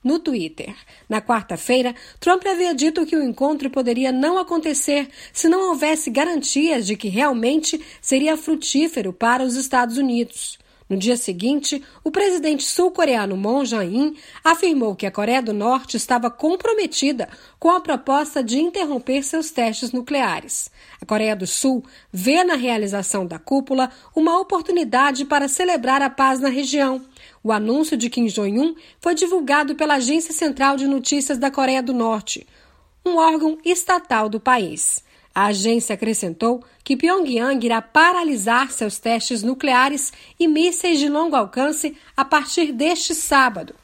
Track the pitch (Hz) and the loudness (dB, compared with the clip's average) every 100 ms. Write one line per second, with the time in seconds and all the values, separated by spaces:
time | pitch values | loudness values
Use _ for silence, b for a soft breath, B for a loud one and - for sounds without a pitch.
0 | 247 320 330 240 160 - - - B B | 0 0 -2 -4 -6 -10 -14 -16 B B
1 | B 214 - 226 - 170 - 254 247 240 | B -6 0 -2 -2 -10 0 0 0 -6
2 | B B 339 370 381 359 359 277 311 320 | B B 2 2 2 0 0 2 0 0
3 | 311 320 269 - 277 302 269 269 240 240 | 0 0 -2 0 -2 0 -4 -2 -2 0
4 | 262 254 294 370 359 339 311 285 - 285 | 0 2 2 0 0 -2 -2 -2 0 0
5 | 277 B B - 330 359 381 302 302 311 | -2 B B 0 2 4 2 0 0 0
6 | 277 233 320 330 - 269 320 269 190 208 | 0 0 0 0 -2 0 2 0 -2 -4
7 | 208 190 285 240 233 302 311 311 B B | -4 0 0 2 0 0 -2 -6 B B
8 | - 269 302 311 - 311 - 269 330 269 | 0 2 2 0 -2 -4 0 0 0 -2
9 | 190 180 226 247 262 247 254 254 240 240 | -6 -2 0 2 0 -2 0 0 0 0
10 | 269 233 240 - - - b b b 190 | 0 0 -2 -8 -12 -14 b b b -2
11 | 208 240 - 180 226 294 285 285 B B | 0 0 -2 -2 -2 0 -2 -6 B B
12 | 320 381 403 359 302 285 - - 359 370 | -4 0 2 2 0 -2 -2 2 2 2
13 | 311 233 196 190 202 262 254 226 175 220 | 2 2 0 -2 0 0 0 -2 -2 0
14 | 302 302 B B 320 330 359 285 226 185 | -2 -2 B B 2 4 2 2 -2 -2
15 | 196 196 208 262 226 208 220 262 - 233 | -6 -2 0 0 0 -2 0 0 -2 -8
16 | - 247 233 - 311 359 440 440 349 - | 0 0 0 -2 -2 0 0 0 -2 -2
17 | 277 247 - B B B 330 359 320 269 | -2 -2 -8 B B B 2 2 0 -4
18 | - 277 302 302 226 254 339 392 311 262 | 0 0 0 -4 -2 0 0 -2 -4 -4
19 | 254 269 277 320 311 - 226 220 240 247 | -2 -2 -2 -4 -4 -2 -2 -2 -4 -6
20 | 240 285 226 160 - - - B B B | -2 -2 0 -4 -6 -10 -10 B B B
21 | - 214 220 208 185 - 269 254 B B | -4 -2 0 -2 -4 -2 0 -2 B B
22 | B 185 202 320 359 294 247 226 202 202 | B -4 2 4 2 0 0 -2 -2 -4
23 | 185 202 180 160 - 269 269 262 254 B | -4 -4 -4 -8 -2 -2 0 0 0 B
24 | B - 320 349 392 370 330 349 262 240 | B 0 2 2 0 -2 0 0 2 2
25 | 285 262 285 294 277 - 359 330 240 269 | 2 0 0 0 0 0 0 0 2 2
26 | 277 269 269 262 269 254 269 285 269 262 | 0 2 2 4 0 -2 -2 0 0 -2
27 | 262 B B B 214 214 214 269 311 262 | -8 B B B -2 0 2 0 0 -2
28 | 233 240 226 202 202 214 320 320 B B | -2 0 0 0 0 2 0 -2 B B
29 | 339 330 349 359 269 285 285 302 302 285 | -2 0 0 0 2 2 0 -2 2 2
30 | 240 311 320 - 320 254 269 277 277 277 | 2 0 -2 -2 -2 2 2 2 0 0
31 | 247 285 277 262 269 277 262 262 247 254 | 0 -2 -2 -2 -2 0 0 0 -2 -2
32 | 226 220 - - - b b b b b | 0 -2 -6 -12 -12 b b b b b
33 | 359 339 330 320 311 311 339 349 - 359 | 0 4 4 4 0 -2 -2 -2 2 0
34 | - 226 220 214 254 247 185 143 - - | 2 0 0 -2 2 2 0 -4 -4 -4
35 | b b b 190 202 202 214 233 226 196 | b b b 0 0 2 0 0 -2 -4
36 | 220 214 180 165 233 240 B B - 269 | -2 -2 -4 -2 -2 -2 B B -4 0
37 | 320 381 302 240 247 269 226 226 226 302 | 2 2 0 0 0 0 0 -2 0 4
38 | 330 359 330 254 196 240 262 - 214 - | 4 4 0 -2 0 0 0 -4 -6 -4
39 | 226 233 - 240 220 262 285 247 269 285 | -2 -2 -2 -4 -4 -2 2 4 2 0
40 | - B B B 339 302 349 349 359 311 | -6 B B B 2 4 2 0 0 2
41 | 285 294 330 277 196 247 277 302 302 302 | 2 0 2 0 0 0 -2 0 -6 -8
42 | B - 269 302 285 - 311 233 302 349 | B -4 2 2 2 -2 0 0 0 0
43 | - 320 - 277 254 196 151 - | -2 -4 2 4 4 0 -12 -18